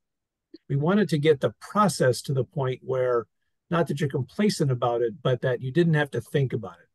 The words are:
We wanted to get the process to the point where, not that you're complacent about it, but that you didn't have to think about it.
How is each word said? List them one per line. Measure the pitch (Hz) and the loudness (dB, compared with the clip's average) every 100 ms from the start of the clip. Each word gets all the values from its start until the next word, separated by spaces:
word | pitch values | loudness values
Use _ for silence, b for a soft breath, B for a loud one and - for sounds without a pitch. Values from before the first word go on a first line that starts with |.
| _ _ _ _ _ - - | _ _ _ _ _ -20 -6
We | 143 | -2
wanted | 151 202 185 | 2 2 2
to | 160 | 2
get | 147 147 | 2 2
the | 139 - | 0 -6
process | - 202 208 - 135 120 | -4 0 2 2 2 0
to | - | -2
the | 135 | -4
point | 123 - 131 127 | -4 -4 -4 -6
where, | - 131 127 120 110 _ _ _ _ | -4 -2 0 0 -2 _ _ _ _
not | 165 170 | -2 0
that | 147 | -2
you're | 151 | -2
complacent | 151 123 - 214 180 147 | -2 -4 0 0 2 0
about | 123 123 120 | 0 0 0
it, | 120 107 | -2 -2
but | 135 123 | -2 -2
that | 135 120 | -2 -2
you | 131 | -2
didn't | 131 170 | 2 2
have | 151 151 | 2 0
to | - | -4
think | - 151 131 | -4 -2 -2
about | - 95 85 | -4 -8 -16
it. | _ | _